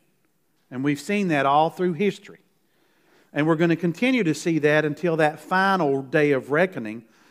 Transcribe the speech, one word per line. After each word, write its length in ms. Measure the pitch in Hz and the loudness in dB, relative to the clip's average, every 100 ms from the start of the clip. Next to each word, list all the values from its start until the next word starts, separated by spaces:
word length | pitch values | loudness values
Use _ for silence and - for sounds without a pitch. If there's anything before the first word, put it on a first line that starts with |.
| _ _ _ _ _ _ - | _ _ _ _ _ _ -16
And 140 | 127 | -6
we've 160 | 143 143 | -2 -2
seen 300 | - 208 190 | -2 -2 0
that 160 | 151 139 | 2 2
all 240 | 143 160 | 4 2
through 240 | 160 185 | 0 -2
history. 460 | 160 202 - - 85 _ _ _ _ _ _ _ _ _ | 0 -2 -2 -10 -20 _ _ _ _ _ _ _ _ _
And 140 | - 151 | -2 0
we're 80 | 160 | 2
gonna 200 | 170 160 | 2 0
continue 480 | 175 160 247 254 | -2 -2 0 0
to 100 | 180 | 0
see 260 | 147 180 160 | -2 -2 0
that 260 | 147 151 156 | 2 2 0
until 320 | 147 180 160 | -2 -2 0
that 220 | 151 156 | 0 -2
final 600 | - 185 196 190 147 135 | -4 0 2 2 0 -2
day 300 | 135 156 147 | -2 0 2
of 200 | 135 127 | 2 0
reckoning 540 | 147 185 170 110 113 117 _ _ | 0 0 -4 -12 -12 -16 _ _